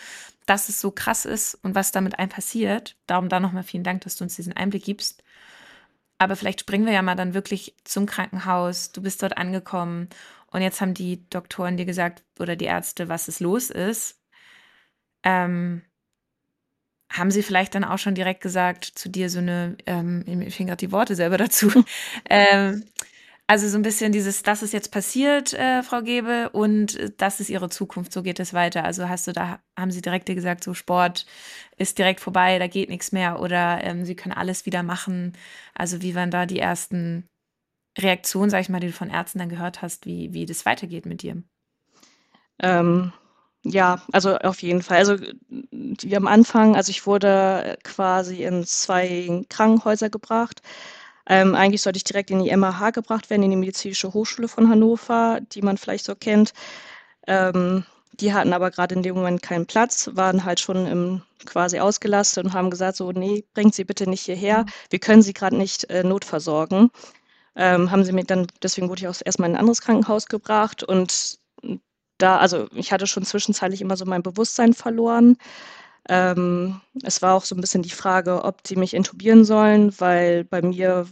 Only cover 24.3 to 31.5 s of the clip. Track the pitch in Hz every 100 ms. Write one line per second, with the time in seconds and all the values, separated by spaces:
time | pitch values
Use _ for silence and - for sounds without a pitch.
24.3 | 196 208 208 214 208 - 202 - 254 285
25.3 | 285 277 - 254 254 247 240 226 240 226
26.3 | 240 233 - 214 214 208 - 208 - 196
27.3 | 202 196 190 175 - 196 185 180 190 180
28.3 | 175 180 175 175 175 165 180 180 180 -
29.3 | 180 175 - _ - 185 180 175 185 185
30.3 | 180 175 175 - 180 - 180 175 175 -
31.3 | - -